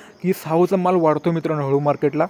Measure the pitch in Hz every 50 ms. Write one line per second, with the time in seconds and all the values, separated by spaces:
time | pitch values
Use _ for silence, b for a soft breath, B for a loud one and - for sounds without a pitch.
0 | B B B - - 180 185 - - 151 160 165 180 175 202 185 180 180 190 175
1 | 165 156 151 151 - 175 170 165 147 156 160 151 139 135 139 143 147 147 139 -
2 | - 143 143 151 165